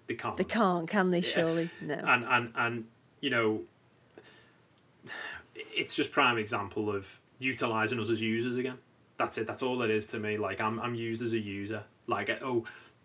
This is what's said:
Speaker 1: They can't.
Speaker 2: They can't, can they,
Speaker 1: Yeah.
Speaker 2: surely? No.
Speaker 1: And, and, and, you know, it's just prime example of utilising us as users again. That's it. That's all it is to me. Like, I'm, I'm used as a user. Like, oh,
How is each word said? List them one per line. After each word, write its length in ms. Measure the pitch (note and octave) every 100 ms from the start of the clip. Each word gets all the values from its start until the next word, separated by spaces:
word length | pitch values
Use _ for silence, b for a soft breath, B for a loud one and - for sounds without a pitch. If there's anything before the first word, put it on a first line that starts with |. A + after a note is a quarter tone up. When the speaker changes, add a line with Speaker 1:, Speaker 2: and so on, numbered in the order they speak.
| -
Speaker 1:
They 80 |
can't. 220 | A#2 A2+ -
Speaker 2:
They 80 |
can't, 440 | F#3 A3 G3 F3 E3
can 220 | G#3 F#3
they, 80 | F3
Speaker 1:
Yeah. 100 | E3+
Speaker 2:
surely? 420 | - E3 E3 E3 -
No. 140 | D#3
Speaker 1:
And, 300 | C#3 - B2
and, 280 | A#2+ B2 A#2+
and, 300 | B2+ A#2 A#2 A2+ _ _ -
you 100 | C#3
know, 320 | A#2+ A2 G#2+ - _ _ _ _ - B B B B _ _ _ _ - B B B -
it's 400 | - - - -
just 160 | - -
prime 260 | D#3 B2+ A#2
example 560 | G#2+ A2+ G2+ G#2+ G#2
of 260 | G2 G2 - _ -
utilising 600 | C3 A#2+ B2 A2 G#2+ A#2
us 100 | G#2+
as 100 | A2
users 340 | A2+ A#2 B2 B2
again. 220 | B2+ B2+ - _ _ -
That's 220 | A2+ -
it. 80 | A2
That's 160 | A2
all 200 | B2+ B2
it 80 | A2
is 160 | A2 G#2+
to 100 | A2+
me. 180 | G#2+ G#2+
Like, 220 | G2 G2
I'm, 200 | A2 A2+
I'm 140 | A#2+
used 280 | A#2 A2+ A2+
as 100 | A#2
a 40 | A2+
user. 460 | G#2 G2 G2+ G#2+ - _ -
Like, 240 | G2+ G#2 G#2+
oh, 220 | C3+ A#2 A2+ B B -